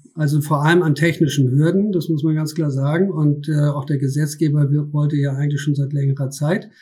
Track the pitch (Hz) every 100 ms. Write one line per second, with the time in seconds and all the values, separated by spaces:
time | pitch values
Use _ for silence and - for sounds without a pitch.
0 | - - 147 147 143 147 151 175 170 135
1 | 165 - 151 143 127 135 156 185 214 180
2 | - 156 160 156 156 156 151 135 139 160
3 | 196 156 147 147 147 151 147 143 139 143
4 | 135 135 151 - 156 147 143 147 147 147
5 | 147 147 139 135 147 143 156 139 135 143
6 | 139 135 135 - 147 208 - _